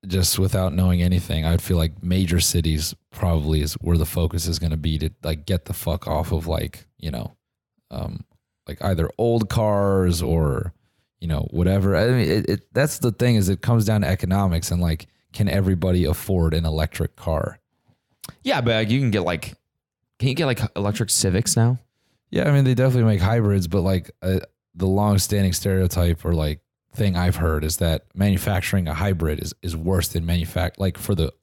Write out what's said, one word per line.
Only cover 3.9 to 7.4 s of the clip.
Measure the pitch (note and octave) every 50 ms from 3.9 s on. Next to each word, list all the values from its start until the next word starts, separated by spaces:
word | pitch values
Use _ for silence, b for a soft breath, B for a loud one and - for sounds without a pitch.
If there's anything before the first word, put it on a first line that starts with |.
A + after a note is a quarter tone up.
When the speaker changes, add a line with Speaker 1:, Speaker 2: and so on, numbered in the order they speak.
| F2 E2
Speaker 1:
the | -
focus | D#2 - F2 E2+ D#2 - E2+ D#2+ E2
is | E2+ -
gonna | E2+ E2 D#2 D#2
be | D2 E2 D#2 D2+
to, | D#2 D#2+ - _ -
like, | D#2+ D#2+ D2+ D2
get | - F#2+ E2+ -
the | - -
fuck | - - E2+ D#2 - - -
off | D#2+ D#2 D#2+ D#2+
of, | E2+ D#2+ E2 E2
like, | D#2+ D#2 D2+ - - - - _ _ _
you | - D#2+
know, | - A1+ - - _ _